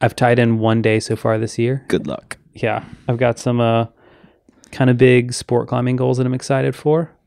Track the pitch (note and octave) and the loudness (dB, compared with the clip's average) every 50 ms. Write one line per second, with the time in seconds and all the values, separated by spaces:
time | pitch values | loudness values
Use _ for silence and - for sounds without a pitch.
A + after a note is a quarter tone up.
0 | - A#2 - - B2+ A#2+ A#2+ B2 A#2+ A2+ A#2 A2 A2 A2+ A2+ A2+ A2 A2 G#2+ A2 | -2 -2 0 2 2 2 4 4 4 2 2 2 2 2 2 2 2 2 2 0
1 | - - A2+ - - A2+ A2 A2 A2 A2 - - A#2 B2 C3+ C3 - - F#2 - | 0 -4 -6 -4 -2 -2 -2 0 -2 -4 -4 -4 -2 -2 -2 -4 -4 -4 -4 -2
2 | - D2 B1+ - - _ - - _ _ _ - B2+ A2 A2 A2+ - - - - | -2 -6 -10 -10 -12 _ -20 -20 _ _ _ -6 -4 -4 -4 -4 -6 -10 -18 -10
3 | - - A#2+ A#2 B2+ A#2+ A#2 - - B2+ A#2+ A#2+ A#2 A2+ A2+ A#2 A#2 A2+ - _ | -6 -4 -2 0 0 0 0 -2 -2 -2 0 2 2 2 2 0 0 -2 -8 _
4 | _ _ _ _ - _ _ _ _ _ _ _ _ _ - - C3+ B2+ B2 A#2+ | _ _ _ _ -20 _ _ _ _ _ _ _ _ _ -4 0 2 2 4 6
5 | C3 B2+ B2 B2 A#2+ B2 B2 - - - B2 A#2 A#2+ A#2+ B2+ B2 B2 B2 B2+ B2+ | 6 6 6 4 2 0 -6 -10 -6 -2 -2 -2 -2 -2 -4 -4 -2 -2 -2 -2
6 | B2+ B2+ B2+ B2+ C3 B2+ B2+ B2+ - - C#3 C3+ C3+ C3+ C3 - - D3+ D3+ E3 | 0 -2 0 0 -2 -2 -4 -4 -4 -2 -2 -2 -2 -2 -4 -2 0 0 0 0
7 | E3 - - _ _ | 0 -4 -10 _ _